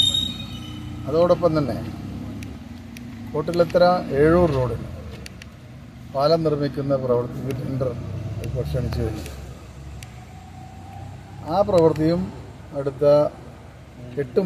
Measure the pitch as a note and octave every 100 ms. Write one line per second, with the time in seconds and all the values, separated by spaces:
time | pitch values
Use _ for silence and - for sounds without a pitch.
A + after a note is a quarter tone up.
0 | - - - - - - - - - -
1 | - D#3 F3 E3+ E3+ D#3 C3 G2 - -
2 | - - - - - - - - - -
3 | - - - D3 D#3 E3+ E3+ F3 F3+ F3+
4 | - C#3 D#3 F3 E3+ C3+ B2 A#2 - -
5 | - - - - - - - - - -
6 | - C3+ D3 E3 D#3+ C#3+ C#3+ C#3+ C#3 C3+
7 | B2+ A#2+ B2 - C3 C3 C3+ C3 C3 -
8 | - - - - - C3 A2+ B2+ A#2 B2
9 | A2 G#2 F#2+ - - - - - - -
10 | - - - - - - - - - -
11 | - - - - C#3+ F3+ G#3 F3+ D#3+ D3+
12 | D#3 F3 F#3+ - - - - C#3+ C#3 C3+
13 | C#3+ D3 D3+ - - - - - - -
14 | - C#3 C3+ G#3